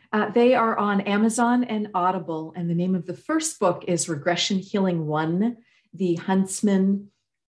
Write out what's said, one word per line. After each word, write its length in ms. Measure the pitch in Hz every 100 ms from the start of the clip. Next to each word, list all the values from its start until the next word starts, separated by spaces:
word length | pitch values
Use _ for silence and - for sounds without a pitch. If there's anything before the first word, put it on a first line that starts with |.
| -
Uh, 180 | 214 -
they 240 | 233 240
are 240 | 254 226 -
on 240 | 208 196
Amazon 640 | 202 208 226 233 240 247
and 240 | 240 214 208
Audible, 600 | 208 180 185 160 160 160 180
and 140 | 170
the 40 |
name 200 | 170 185
of 120 | 185 175
the 100 | -
first 420 | - 311 311 -
book 260 | 190 175 -
is 220 | 175 -
Regression 500 | 147 175 175 - 196
Healing 480 | - 202 190 170 151
One, 520 | 151 160 175 226 233 _ _ _
The 220 | 165 185
Huntsman, 960 | 170 - 190 190 - 208 196 190 196 202 _ _ _ _